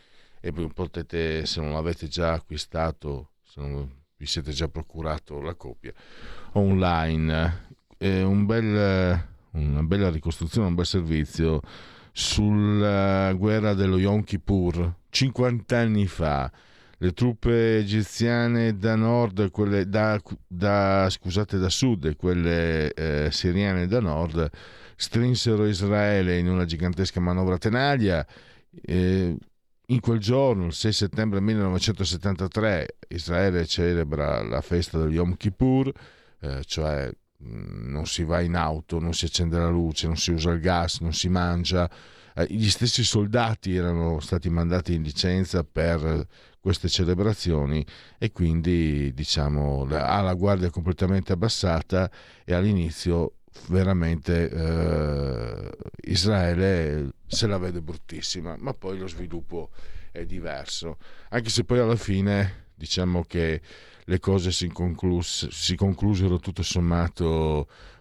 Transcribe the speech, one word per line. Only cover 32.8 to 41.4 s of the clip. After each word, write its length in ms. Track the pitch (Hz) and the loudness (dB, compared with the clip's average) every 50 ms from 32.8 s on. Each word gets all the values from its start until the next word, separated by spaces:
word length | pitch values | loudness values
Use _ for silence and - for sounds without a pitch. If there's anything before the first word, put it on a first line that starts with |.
| 62 - - - - - | -2 -6 -10 -14 -16 -12
Israele 540 | - 85 - 87 85 90 98 98 90 87 82 | -10 -8 -4 -2 0 2 2 2 2 0 0
celebra 800 | - - - 85 87 87 85 80 71 78 73 73 73 71 52 | -2 0 0 2 2 2 0 0 -2 -2 -2 -2 0 -2 -2
la 180 | 53 55 60 69 | -2 -4 -4 -4
festa 380 | - - 87 87 90 - - 80 | -2 0 0 0 0 0 -2 -2
del 140 | 80 76 | 0 2
Yom 240 | 78 85 87 87 92 | 2 2 0 0 -2
Kippur, 560 | - - 107 92 - 131 131 131 131 135 135 - - - - - - _ _ - - | -2 -2 -4 0 2 2 4 4 4 2 0 -4 -8 -14 -20 -20 -20 _ _ -16 -10
eh, 240 | 78 69 67 67 67 | -8 -6 -6 -6 -6
cioè, 440 | - - 82 78 76 73 69 69 58 - - _ _ _ - 71 | -6 -4 -2 -2 0 -2 -2 -4 -6 -8 -12 _ _ _ -18 -16
mm, 480 | 53 57 52 50 50 50 50 57 64 | -12 -12 -10 -10 -10 -10 -10 -8 -6
non 140 | 69 76 78 | -6 -6 -6
si 180 | - - - 82 | -4 -4 -2 -2
va 160 | 78 85 87 | 0 0 0
in 160 | 87 85 87 | 0 0 0
auto, 420 | 85 80 78 78 80 - - 87 82 | 0 0 -2 -2 -4 -6 -6 -4 -2
non 160 | 80 85 85 | -2 -2 -2
si 100 | - - | -2 -2
accende 320 | 78 - - 85 82 82 | -2 -2 -2 0 0 2
la 120 | 85 85 85 | 2 2 2
luce, 400 | 85 85 85 80 76 - - 80 | 2 2 0 0 -2 -2 -2 -2
non 80 | 82 | -2
si 160 | - - 87 | -2 0 0
usa 180 | 85 80 78 87 | 0 0 0 0
il 80 | 85 82 | 0 0
gas, 400 | 78 92 87 85 85 82 - - | 0 0 0 0 0 -2 -4 -4
non 140 | 85 85 | -4 -4
si 160 | 82 - - 90 | -2 -2 0 0
mangia. 600 | 90 90 | 0 2